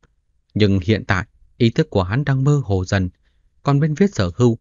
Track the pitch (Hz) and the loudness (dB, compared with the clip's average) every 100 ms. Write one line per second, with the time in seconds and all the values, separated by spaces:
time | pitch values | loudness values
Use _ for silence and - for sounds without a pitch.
0 | _ _ _ _ _ 104 104 98 90 104 | _ _ _ _ _ 0 2 2 0 -2
1 | - 95 92 _ _ - 117 139 160 104 | 0 -4 -4 _ _ -2 -2 0 -2 -2
2 | 90 117 139 135 135 147 104 95 92 101 | -2 -4 -2 -2 0 0 0 -4 0 -2
3 | 90 - _ _ _ _ - 143 156 147 | -2 -8 _ _ _ _ -2 0 0 0
4 | 202 - 90 - 120 113 | 0 0 -4 2 2 0